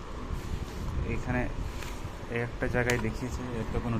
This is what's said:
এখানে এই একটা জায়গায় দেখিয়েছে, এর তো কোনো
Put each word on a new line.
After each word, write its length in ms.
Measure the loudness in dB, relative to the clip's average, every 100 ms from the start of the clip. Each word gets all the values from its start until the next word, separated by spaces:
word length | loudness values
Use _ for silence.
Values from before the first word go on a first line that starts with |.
| -6 -6 -4 -2 -2 -2 -2 -4 -2 0 0
এখানে 340 | 0 2 2 2 0 -2 -2 -4 -4 -6 -6 -2
এই 100 | 0
একটা 260 | 0 0 2
জায়গায় 320 | 4 6 6
দেখিয়েছে, 420 | 4 0 -2 -2
এর 220 | -2 -2 -2
তো 60 | 0
কোনো 160 | 0 2